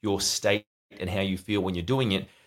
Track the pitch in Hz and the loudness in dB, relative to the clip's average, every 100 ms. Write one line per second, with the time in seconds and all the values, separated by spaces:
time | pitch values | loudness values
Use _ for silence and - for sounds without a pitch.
0 | 107 98 - - 104 104 - _ _ - | -2 0 0 0 2 0 -2 _ _ -8
1 | 92 95 98 92 - 104 92 90 87 131 | -4 0 0 -2 0 0 2 -2 0 0
2 | 120 98 - - | 2 0 -4 -14